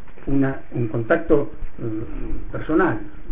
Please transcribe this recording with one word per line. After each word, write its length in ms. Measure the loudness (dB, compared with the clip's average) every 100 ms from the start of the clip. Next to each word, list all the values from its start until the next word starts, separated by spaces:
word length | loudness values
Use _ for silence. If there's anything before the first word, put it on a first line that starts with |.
| -6 -6 2
una, 360 | 4 4 0 -4
un 160 | -2 -2
contacto, 640 | -2 2 2 4 2 2 -2 -2 -2
eh, 60 | -2 -4 -4 -4 0 0 0
personal, 480 | -4 0 2 4 2 -4 -6 -2